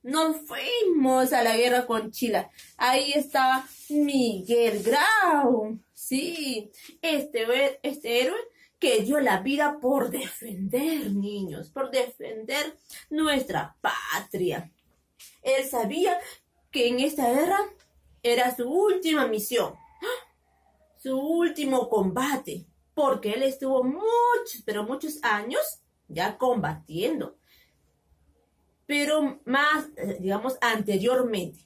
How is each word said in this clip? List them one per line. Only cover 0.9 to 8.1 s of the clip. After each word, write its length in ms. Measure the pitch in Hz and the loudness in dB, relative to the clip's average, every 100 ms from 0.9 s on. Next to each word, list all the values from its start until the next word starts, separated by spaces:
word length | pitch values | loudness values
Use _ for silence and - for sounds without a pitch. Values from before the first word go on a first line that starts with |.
| 320 262 262 254 | 4 4 4 4
a 100 | 254 | 2
la 140 | 233 220 | 4 4
guerra 300 | 247 247 247 | 4 2 2
con 240 | 220 220 | -4 -4
Chile. 400 | - 240 202 - - - - | -4 0 0 -4 -16 -20 -2
Ahí 360 | 240 269 285 | 2 2 2
estaba 520 | 285 277 269 262 262 262 - - | -2 0 2 2 2 -2 -18 -4
Miguel 960 | 294 285 277 233 196 185 233 233 208 | 0 2 2 2 -2 0 2 4 2
Grau. 960 | 202 277 381 440 359 302 262 233 214 226 _ | 2 2 4 4 4 4 4 2 -2 -8 _
Sí, 760 | - - 262 339 339 277 226 208 - - - | -16 -4 -4 -4 -6 -6 -6 -8 -20 -20 -6
este, 800 | 330 294 - 233 226 254 277 262 | -2 -2 -2 -2 0 2 2 0
este 400 | 285 - 226 | -8 -6 -2